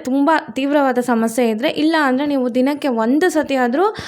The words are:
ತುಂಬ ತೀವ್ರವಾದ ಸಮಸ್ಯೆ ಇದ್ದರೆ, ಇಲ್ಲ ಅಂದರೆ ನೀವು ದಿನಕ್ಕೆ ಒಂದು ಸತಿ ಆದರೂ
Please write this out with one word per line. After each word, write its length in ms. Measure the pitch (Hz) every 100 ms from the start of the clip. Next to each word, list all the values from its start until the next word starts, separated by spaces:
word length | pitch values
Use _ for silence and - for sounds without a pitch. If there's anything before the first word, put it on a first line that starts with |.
| 262
ತುಂಬ 220 | 269 277 311 -
ತೀವ್ರವಾದ 480 | 247 277 294 277 247 247
ಸಮಸ್ಯೆ 340 | 226 226 226 233
ಇದ್ದರೆ, 220 | 220 269 -
ಇಲ್ಲ 120 | 302 320 277
ಅಂದರೆ 200 | 254 294
ನೀವು 160 | 277 247 240
ದಿನಕ್ಕೆ 320 | 262 294 285 226
ಒಂದು 240 | 220 285 359 311
ಸತಿ 220 | 285 269 247
ಆದರೂ 220 | 277 403 415